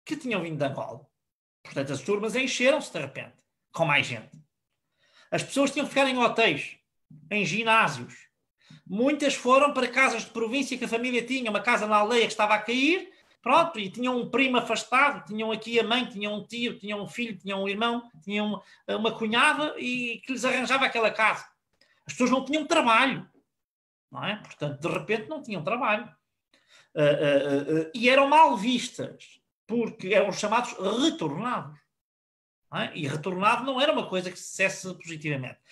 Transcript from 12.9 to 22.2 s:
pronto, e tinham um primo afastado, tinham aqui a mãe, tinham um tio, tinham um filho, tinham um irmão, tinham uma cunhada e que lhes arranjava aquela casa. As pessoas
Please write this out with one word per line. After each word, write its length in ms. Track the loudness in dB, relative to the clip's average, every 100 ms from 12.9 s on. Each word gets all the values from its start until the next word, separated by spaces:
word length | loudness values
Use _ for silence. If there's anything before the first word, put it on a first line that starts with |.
| 2 -2 -16 _ _
pronto, 360 | 2 4 4 -2
e 120 | -6
tinham 260 | -4 -2 -2
um 100 | 0
primo 300 | 0 2 2
afastado, 680 | 0 -2 0 2 2 0 -8
tinham 240 | -6 -4
aqui 280 | -4 0 0
a 40 |
mãe, 240 | 2 0 -2
tinham 260 | -6 -8
um 100 | -8
tio, 360 | -8 -6 -6 -6
tinham 200 | -8 -8
um 80 | -8
filho, 300 | -8 -8 -8
tinham 240 | -6 -4
um 80 | -4
irmão, 400 | -2 -2 -2 -6 -14
tinham 400 | -6 -2 -2 -4 -10 -14 -6
uma 280 | -2 -2 -2
cunhada 600 | 0 4 4 2 -2 -4
e 420 | -6 -4 -6 -8 -8
que 80 |
lhes 100 | -4
arranjava 420 | 0 0 0 2 2
aquela 260 | 2 0
casa. 360 | 2 2 2 -6 _ _ _ _ _ -10
As 80 |
pessoas 180 | 0